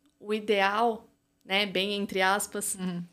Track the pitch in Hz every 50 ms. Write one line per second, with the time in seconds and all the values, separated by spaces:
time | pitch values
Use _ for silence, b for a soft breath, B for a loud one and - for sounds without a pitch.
0 | _ _ _ _ 196 208 214 214 208 226 208 196 190 196 202 220 233 233 220 -
1 | - - _ _ _ _ _ _ _ - 190 202 208 196 175 185 190 208 202 202
2 | 202 - 196 190 185 190 196 208 - - - 208 - - - 190 185 185 175 175
3 | 175 -